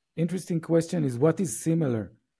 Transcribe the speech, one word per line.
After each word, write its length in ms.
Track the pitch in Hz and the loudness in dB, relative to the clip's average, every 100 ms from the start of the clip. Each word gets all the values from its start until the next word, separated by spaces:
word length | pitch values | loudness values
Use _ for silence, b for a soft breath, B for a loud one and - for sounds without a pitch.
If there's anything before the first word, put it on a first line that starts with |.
| _ - | _ -4
interesting 440 | 165 180 - 170 | -2 -2 -4 -4
question 440 | - 165 165 180 | 2 2 2 0
is 140 | 143 120 | -2 2
what 220 | 156 160 | 2 2
is 200 | 185 - | -2 -2
similar 500 | 160 165 143 117 98 - _ _ | 0 0 2 0 -4 -12 _ _